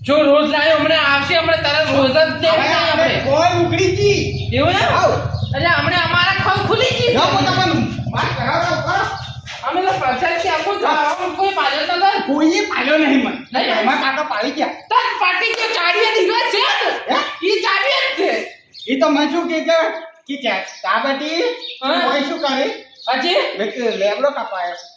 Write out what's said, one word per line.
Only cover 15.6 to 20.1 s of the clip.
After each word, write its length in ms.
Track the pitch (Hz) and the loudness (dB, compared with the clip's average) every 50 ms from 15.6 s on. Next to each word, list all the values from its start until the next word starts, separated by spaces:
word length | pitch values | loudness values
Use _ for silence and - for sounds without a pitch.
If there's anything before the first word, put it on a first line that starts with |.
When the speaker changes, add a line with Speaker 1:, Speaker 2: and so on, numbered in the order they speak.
| 453 453 466 | -4 -2 -2
Speaker 1:
ચાવીએ 280 | 349 339 349 349 415 | 0 0 0 2 2
જ 160 | 453 427 440 | 2 2 2
હીરો 180 | 440 359 359 440 466 523 - | 2 2 2 2 0 0 0
છે 60 | - | 0
ને? 580 | 427 523 605 807 - - - - - - - - | 0 0 0 0 0 -2 -2 -4 -4 -4 -2 -2
Speaker 2:
હે? 320 | 554 587 - 1077 - 330 | -2 -2 -4 -8 -4 0
Speaker 1:
ઈ 140 | 381 427 - | 0 0 0
ચાવીએ 280 | 453 403 392 392 392 554 | 0 0 0 0 0 0
જ 280 | 554 554 523 539 539 | 0 0 -2 -2 -2
છે. 420 | - 392 311 226 220 - - - - _ _ - - - 214 262 | 0 0 0 0 -2 -6 -8 -14 -20 _ _ -20 -16 -6 -4 0
Speaker 2:
ઈ 60 | 269 | 2
તો 100 | 320 302 | 2 2
મને 220 | 294 285 294 - | 4 2 2 0
શું 180 | 277 349 330 339 | 0 -2 -2 -2
કે, 100 | 330 311 | -2 -2
કે, 140 | 320 320 330 330 320 320 - - - - | 0 2 2 2 2 0 -4 -6 -12 -14